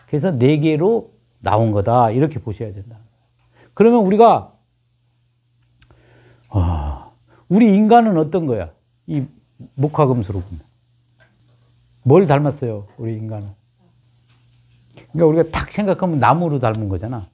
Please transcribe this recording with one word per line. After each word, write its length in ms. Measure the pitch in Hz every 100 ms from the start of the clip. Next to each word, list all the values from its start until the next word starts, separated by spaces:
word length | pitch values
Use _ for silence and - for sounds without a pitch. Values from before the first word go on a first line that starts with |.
| -
그래서 240 | 151 185
네 280 | 131 127 151
개로 540 | 156 151 185 226 - _ _ _
나온 320 | 98 107 113
거다 380 | 104 101 120 117
이렇게 280 | 117 151 127
보셔야 340 | 113 98 110
된다. 240 | 101 98 - _ _ _ _ _ _ _
그러면 300 | - 220 240
우리가, 480 | 190 208 226 143 - _ _ _ _ _ _ _ _ _ _ _ _ _ _ _ _ _ _ _ _
어, 600 | 104 87 78 73 69 - _ _ _ -
우리 260 | 190 233
인간은 440 | 196 214 233 226 170
어떤 280 | 156 180 156
거야? 240 | 110 82 - _ _ -
이 160 | 151 131 _ _ _ 127
목화금수로 680 | - 147 151 139 123 98 98
보면 200 | 87 82 - _ _ _ _ _ _ _ _ _ _ _ _ _
뭘 240 | 123 165 180
닮았어요? 600 | 139 147 143 120 107 101 -
우리 160 | 113
인간은. 340 | 110 110 107 101 101 _ _ _ _ _ _ _ _ _ _ _ _ _ - -
그러니까 140 | 151 165
우리가 240 | 165 160
탁 220 | - -
생각하면 480 | - 208 180 185 151
나무로 400 | 117 156 170 143
닮은 280 | 117 107 104
거잖아. 400 | 92 113 123 95